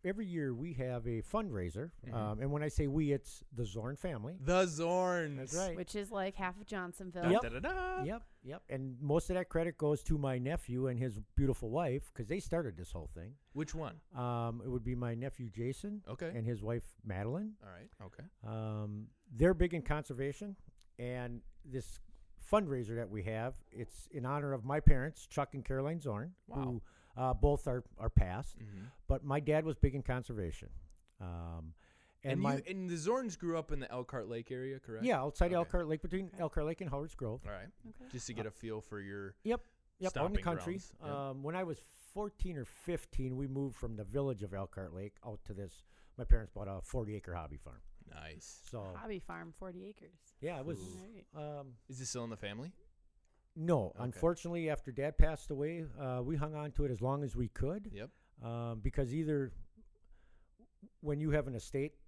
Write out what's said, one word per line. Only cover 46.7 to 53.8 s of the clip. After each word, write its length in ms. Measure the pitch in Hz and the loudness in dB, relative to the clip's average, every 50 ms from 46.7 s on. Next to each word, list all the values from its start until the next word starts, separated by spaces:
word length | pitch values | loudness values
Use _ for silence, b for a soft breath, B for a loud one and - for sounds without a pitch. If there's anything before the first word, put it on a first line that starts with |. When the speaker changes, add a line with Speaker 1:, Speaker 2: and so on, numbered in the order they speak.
| 98 92 | -6 -6
Speaker 1:
forty 340 | - - - 127 113 104 107 | -6 -4 -2 -2 -2 -2 -4
acre 180 | 104 - - 87 | -6 -6 -4 -4
hobby 220 | 87 80 73 71 69 | -4 -4 -6 -10 -12
farm. 240 | - - 60 53 - - - - - - | -14 -14 -16 -16 -16 -18 -18 -18 -20 -18
Speaker 2:
Nice. 520 | - 76 76 80 78 - - - - - - - | -16 -14 -14 -14 -14 -14 -16 -16 -18 -18 -16 -12
Speaker 1:
So 240 | - 117 101 95 90 | -10 -10 -8 -8 -10
Speaker 3:
Hobby 240 | - 202 226 208 185 | -10 -8 -8 -8 -8
farm, 340 | - - 170 170 170 165 156 | -8 -10 -10 -10 -12 -14 -14
forty 320 | - 190 185 175 180 185 | -14 -14 -12 -12 -12 -14
acres. 320 | 202 208 - - - 185 165 _ - _ _ | -14 -16 -16 -20 -20 -20 -20 _ -20 _ _
Speaker 1:
Yeah, 180 | 135 160 175 143 | -6 -6 -6 -4
it 60 | 135 | -6
was, 140 | 160 165 98 | -6 -6 -6
Speaker 2:
Ooh. 200 | 92 92 92 92 185 - - 101 - _ - | -8 -10 -12 -12 -14 -16 -18 -20 -20 _ -12
Speaker 3:
All 80 | 151 151 | -10 -8
right. 140 | 151 147 143 | -8 -8 -10
Speaker 1:
um, 160 | 143 135 123 110 - - | -10 -12 -16 -20 -16 -14
Speaker 2:
Is 120 | 131 127 | -10 -8
this 100 | 131 117 | -6 -6
still 140 | - 123 117 | -4 -4 -4
in 40 | 117 | -6
the 80 | 113 104 | -6 -6
family? 360 | - 101 101 110 135 175 190 - - - _ _ _ - _ _ _ _ _ _ _ _ _ 165 | -6 -8 -6 -6 -10 -10 -12 -16 -20 -20 _ _ _ -20 _ _ _ _ _ _ _ _ _ -4
Speaker 1:
No, 280 | 156 175 175 139 | 4 4 6 6